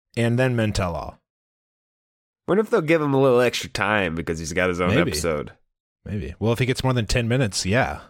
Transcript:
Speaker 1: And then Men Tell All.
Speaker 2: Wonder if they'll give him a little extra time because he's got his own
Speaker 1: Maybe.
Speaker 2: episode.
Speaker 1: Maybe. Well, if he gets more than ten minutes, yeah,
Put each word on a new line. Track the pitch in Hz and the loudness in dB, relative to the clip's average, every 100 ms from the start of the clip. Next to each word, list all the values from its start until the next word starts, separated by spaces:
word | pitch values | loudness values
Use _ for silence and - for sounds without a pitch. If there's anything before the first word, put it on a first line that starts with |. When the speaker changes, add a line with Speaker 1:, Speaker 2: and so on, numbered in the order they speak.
| _ - | _ -2
Speaker 1:
And | 117 120 | 0 2
then | 131 | 2
Men | 120 107 | 2 0
Tell | 104 90 | 0 -4
All. | 78 - - _ _ _ _ _ _ _ _ _ _ _ _ - | -4 -10 -14 _ _ _ _ _ _ _ _ _ _ _ _ -2
Speaker 2:
Wonder | 190 | 0
if | 220 | 2
they'll | 220 | 0
give | 156 165 | 2 2
him | 147 | 4
a | 135 | 4
little | 135 123 | 4 6
extra | 120 - - | 4 0 -6
time | - 101 107 90 | -2 0 2 0
because | 82 78 82 | -2 -6 -6
he's | 80 | -4
got | 87 92 | -2 0
his | 87 | 0
own | 87 | 0
Speaker 1:
Maybe. | - 160 | 2 0
Speaker 2:
episode. | 76 85 76 - - _ _ _ _ | -2 -2 -4 -6 -14 _ _ _ _
Speaker 1:
Maybe. | - 104 - - | -10 -8 -8 -4
Well, | 107 | -2
if | 120 | 0
he | 123 | 0
gets | 123 | 0
more | 131 | 0
than | 123 104 | 0 0
ten | 127 113 | 0 0
minutes, | 127 113 - | 0 0 -2
yeah, | 90 117 82 76 | 0 0 0 -4